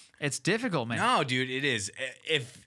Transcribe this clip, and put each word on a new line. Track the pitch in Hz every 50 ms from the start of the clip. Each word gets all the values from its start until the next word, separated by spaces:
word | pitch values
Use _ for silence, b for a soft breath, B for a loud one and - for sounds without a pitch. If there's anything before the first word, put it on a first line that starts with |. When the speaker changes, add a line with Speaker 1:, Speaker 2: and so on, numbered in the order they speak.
| B B B _
Speaker 1:
it's | 151 143 - -
difficult, | - 165 202 226 254 247 175 143 117 117
man. | 117 151
Speaker 2:
No, | 202 240 254 196 156
dude, | 123 127 127 131 131
it | 127 131 139
is. | 143 123 110 98 98 - -
I-, | 131 127 123 - - 139
if, | 160 147 120 - - - -